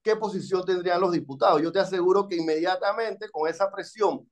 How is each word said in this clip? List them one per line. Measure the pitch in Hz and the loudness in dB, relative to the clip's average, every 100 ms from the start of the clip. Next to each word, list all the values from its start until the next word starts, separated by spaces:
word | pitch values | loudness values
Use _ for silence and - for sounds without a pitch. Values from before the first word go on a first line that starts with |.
qué | 214 214 | -2 -2
posición | 214 185 143 185 180 | -2 -6 -2 -2 0
tendrían | 180 180 175 | -2 0 2
los | 185 | 2
diputados. | 165 - 135 202 156 | 0 -4 0 4 4
Yo | 165 | 2
te | 185 | 0
aseguro | 190 190 180 190 202 | 0 0 2 2 2
que | 170 | -2
inmediatamente | 160 156 175 185 202 220 226 196 214 | 0 0 0 0 0 -2 -4 -6 -10
con | 156 160 | -4 -4
esa | 165 196 | 0 -2
presión | 196 170 - 196 131 - | -2 -12 -2 0 0 -8